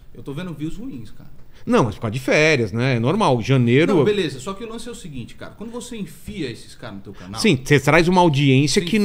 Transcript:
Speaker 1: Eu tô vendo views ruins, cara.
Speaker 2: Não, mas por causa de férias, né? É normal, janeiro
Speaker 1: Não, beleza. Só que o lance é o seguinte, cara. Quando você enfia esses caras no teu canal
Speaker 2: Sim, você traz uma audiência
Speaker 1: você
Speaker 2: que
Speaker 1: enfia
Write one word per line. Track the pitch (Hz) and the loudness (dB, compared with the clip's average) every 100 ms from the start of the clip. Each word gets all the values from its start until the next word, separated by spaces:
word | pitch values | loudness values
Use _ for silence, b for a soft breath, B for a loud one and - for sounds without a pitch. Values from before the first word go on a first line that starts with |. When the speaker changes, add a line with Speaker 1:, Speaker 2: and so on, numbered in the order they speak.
| - | -18
Speaker 1:
Eu | - | -16
tô | - | -12
vendo | 143 180 | -10 -10
views | 147 156 175 | -8 -8 -6
ruins, | 262 143 104 | -8 -10 -12
cara. | - - - - b | -14 -14 -16 -16 b
Speaker 2:
Não, | - 233 | 0 2
mas | 120 | 2
por | - | -2
causa | 113 | -4
de | 120 | -4
férias, | - 185 156 143 110 | 0 4 4 2 0
né? | 113 131 120 | 0 0 2
É | |
normal, | 120 196 180 123 | 0 2 2 2
janeiro | 104 135 120 127 170 | 2 2 6 6 6
Speaker 1:
Não, | 190 | 4
beleza. | 139 208 160 131 | 4 2 -2 -6
Só | 196 | -10
que | 196 | -10
o | 226 | -12
lance | 226 240 | -12 -12
é | |
o | 208 | -12
seguinte, | 175 135 107 - | -12 -12 -12 -14
cara. | - - | -16 -14
Quando | 226 | -12
você | 240 233 226 | -12 -10 -10
enfia | 175 - - 208 131 | -10 -12 -14 -8 -8
esses | 107 - | -8 -16
caras | - 117 101 | -16 -14 -14
no | |
teu | 104 | -16
canal | 98 92 110 | -16 -12 0
Speaker 2:
Sim, | 220 135 | 2 2
você | - 143 | 2 2
traz | 143 156 170 | 6 4 4
uma | 185 | 4
audiência | 175 135 143 131 147 208 | 4 4 4 4 4 0
Speaker 1:
você | 175 | 2
Speaker 2:
que | |
Speaker 1:
enfia | 214 | 2